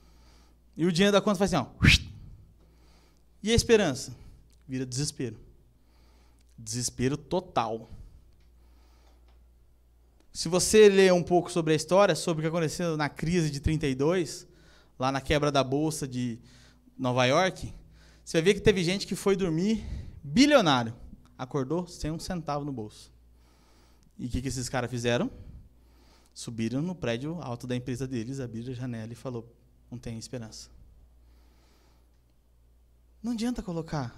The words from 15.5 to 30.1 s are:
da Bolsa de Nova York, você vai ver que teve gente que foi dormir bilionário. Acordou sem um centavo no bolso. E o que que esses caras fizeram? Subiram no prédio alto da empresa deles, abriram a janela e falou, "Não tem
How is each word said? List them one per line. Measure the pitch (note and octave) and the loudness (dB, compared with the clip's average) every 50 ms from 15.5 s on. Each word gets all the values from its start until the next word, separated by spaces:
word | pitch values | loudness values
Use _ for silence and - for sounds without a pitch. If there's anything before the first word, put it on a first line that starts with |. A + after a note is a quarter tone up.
da | C#3 C#3 B2+ | 2 2 2
Bolsa | B2+ C3+ C#3+ D#3 D#3 D#3 - D3+ C3 | 2 0 0 0 0 -2 -4 -6 -6
de | B2 B2+ B2 A#2+ A2+ A#2 - - - - - - - _ _ - - - | -4 -4 -4 -4 -4 -6 -12 -20 -20 -20 -20 -20 -20 _ _ -20 -10 -4
Nova | C3 B2+ B2 B2+ B2+ | -2 0 2 2 4
York, | B2 C#3 E3 F#3 F#3 - - - - - - - - - - - - - - - | 4 4 4 2 2 0 -4 -10 -12 -14 -14 -20 -20 -20 -20 -20 -20 -20 -20 -10
você | - - E3+ | -4 0 2
vai | D#3 | 4
ver | F#3 G#3+ | 4 2
que | F#3+ | 4
teve | - A3 G3+ F#3+ F3 | 4 2 4 4 2
gente | E3 F#3+ G3+ - - | 0 0 -2 -4 -6
que | G3+ | -6
foi | - - G3+ G3 | -2 0 0 2
dormir | F#3+ F#3+ F3 D#3 D#3+ F#3 G#3 A3+ G#3 - - - - - - - - - | 2 2 0 0 0 0 0 0 -2 -4 -6 -10 -10 -10 -12 -14 -16 -10
bilionário. | C#3 D3 G#3+ C#4 D4 D4+ C4+ G3+ D#3+ C3+ B2+ A#2+ A2 A2 - - - - - - - - - | -2 4 4 6 6 6 6 6 6 4 2 2 -2 -6 -12 -16 -20 -20 -20 -20 -20 -14 -14
Acordou | B2+ B2+ - D3 C3 B2+ D#3 F3 F3+ F3 | -10 -6 -4 -4 -4 -2 -4 -4 -6 -6
sem | - - - F3 | -10 -8 -8 -6
um | G#3+ G3+ | -6 -6
centavo | - - F#3 E3+ D#3 D3+ C#3+ D3 C#3+ | -8 -8 -8 -8 -6 -6 -6 -4 -4
no | D3 | -6
bolso. | C#3 A#2+ G#2+ G#2+ - - - - - - _ - _ _ _ _ _ _ _ _ _ _ - _ _ _ - - _ - | -8 -8 -8 -10 -12 -18 -20 -20 -20 -20 _ -20 _ _ _ _ _ _ _ _ _ _ -20 _ _ _ -20 -20 _ -12
E | B2 B2 | -10 -6
o | |
que | - B2+ | -6 -4
que | B2 C3+ | -4 -4
esses | B2 C3 B2 - | -6 -6 -6 -4
caras | - B2+ A#2+ A#2 | -4 -4 -4 -4
fizeram? | B2+ A#2+ A#2 A#2+ A#2+ B2 G3+ C4+ - - - - - - - - - - _ _ _ - - _ - _ _ _ - | -4 -2 0 0 2 2 0 -2 -6 -10 -18 -18 -18 -20 -20 -20 -20 -20 _ _ _ -20 -20 _ -20 _ _ _ -18
Subiram | - - - A#2+ A2+ A2+ A2+ A#2+ C3+ | -16 -12 -10 -6 -4 -4 -2 -2 -2
no | D#3 F#3 F3+ | -4 -4 -6
prédio | D3 - A#2 A#2 A#2 C3+ D3+ E3+ E3+ | -6 -4 -4 -4 -4 -4 -6 -8 -8
alto | B2+ B2+ A#2+ B2 C3 B2 | -8 -8 -10 -8 -6 -6
da | B2+ | -6
empresa | B2 B2+ C3+ B2+ A#2 C3+ B2+ | -6 -4 -6 -6 -6 -6 -6
deles, | C3+ A#2 A2 A#2+ C3+ C3+ | -6 -6 -6 -6 -8 -8
abriram | C3 A#2 G#2+ A2 A#2 C3 | -8 -8 -8 -10 -8 -8
a | C3 | -10
janela | A#2+ B2+ B2+ A#2+ A2+ A2 A2+ | -8 -8 -8 -8 -8 -10 -12
e | A#2 | -12
falou, | - - C3+ B2 A#2 A2+ A#2+ - _ _ _ _ _ _ - | -12 -10 -10 -8 -10 -10 -12 -18 _ _ _ _ _ _ -16
"Não | C3 A#2+ | -16 -14
tem | - B2 | -12 -10